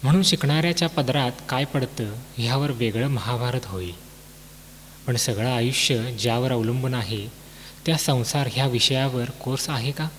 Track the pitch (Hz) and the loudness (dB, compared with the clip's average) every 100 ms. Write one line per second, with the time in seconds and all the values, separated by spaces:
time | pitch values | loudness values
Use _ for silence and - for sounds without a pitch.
0 | 131 175 185 165 143 151 170 170 165 156 | 6 6 6 2 2 2 2 2 0 0
1 | 131 139 123 123 - 131 143 - 127 - | 0 2 0 -2 -4 -2 0 0 -2 -4
2 | 107 110 139 - 117 131 143 120 117 110 | -6 -6 -10 -4 0 2 0 2 0 2
3 | 139 131 120 123 120 127 - 92 90 85 | 0 0 0 -2 0 -2 -4 -6 -6 -10
4 | - - - - - - - - - - | -16 -20 -20 -20 -20 -20 -20 -20 -20 -12
5 | - 117 - 110 117 123 120 127 - 123 | -2 0 0 2 2 2 2 2 2 2
6 | 117 117 117 117 131 123 110 127 131 127 | 0 0 2 2 2 2 2 0 0 0
7 | 98 107 104 - - - - - - 160 | -2 -4 -6 -12 -18 -18 -18 -6 0 2
8 | - 131 113 147 135 127 139 120 - 131 | 4 2 2 0 0 2 2 4 4 4
9 | 135 127 120 - 127 131 - 139 123 143 | 2 0 -4 -4 -4 -2 -2 -2 -2 -2
10 | 156 | -6